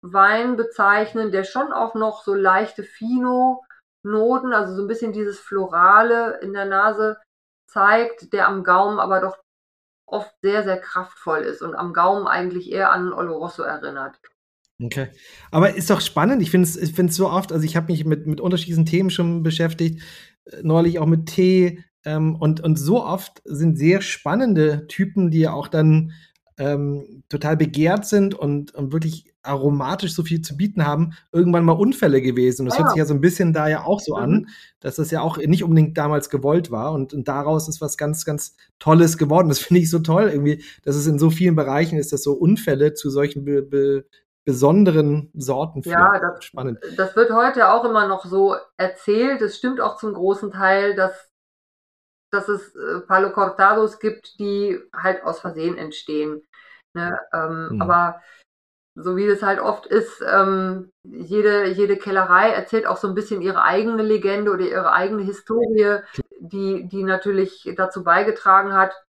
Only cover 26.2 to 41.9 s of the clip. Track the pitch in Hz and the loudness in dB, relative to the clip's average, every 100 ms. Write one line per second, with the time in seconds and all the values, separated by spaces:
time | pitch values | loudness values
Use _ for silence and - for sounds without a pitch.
26.2 | _ _ _ - 143 147 143 143 143 135 | _ _ _ -6 -4 -2 -4 -6 -10 -20
27.2 | _ 147 147 156 151 131 160 202 - 208 | _ -6 -2 0 0 2 0 0 0 2
28.2 | 196 196 143 143 143 - 139 160 160 160 | 2 0 -4 -4 -6 -8 -4 -2 -4 -6
29.2 | _ _ - 139 139 143 135 190 190 - | _ _ -6 0 0 0 -2 -4 -4 -4
30.2 | 160 165 160 143 208 196 147 147 165 - | -4 -4 -4 -4 -2 0 0 0 -2 -4
31.2 | _ 170 175 170 170 165 208 269 175 135 | _ 0 4 4 4 4 2 2 2 4
32.2 | 131 123 127 123 127 123 160 160 147 143 | 2 2 2 2 -2 2 2 2 0 2
33.2 | 160 170 175 160 151 156 - 202 156 101 | 2 2 0 2 0 0 0 -2 -2 -4
34.2 | 123 202 214 - - _ 135 135 151 160 | 0 0 0 -18 -20 _ -10 -6 -4 -2
35.2 | 156 160 147 170 175 160 156 160 147 151 | -4 -2 0 0 4 4 4 0 0 -2
36.2 | 143 139 135 165 165 117 135 156 135 143 | -2 -2 0 0 0 -6 -4 -6 -6 -8
37.2 | 123 139 143 156 156 151 151 - 151 156 | -6 -4 -2 -2 -4 -8 -8 -6 -6 -6
38.2 | - 151 - _ _ _ - 160 165 160 | -6 -8 -8 _ _ _ 4 6 6 2
39.2 | 143 160 170 139 - 180 160 165 160 165 | 2 4 4 0 2 2 4 0 2 2
40.2 | 214 151 147 156 - - - 143 151 143 | 2 2 0 -2 -6 -10 -4 -2 0 4
41.2 | 160 160 180 160 135 139 165 | 2 4 2 2 2 0 0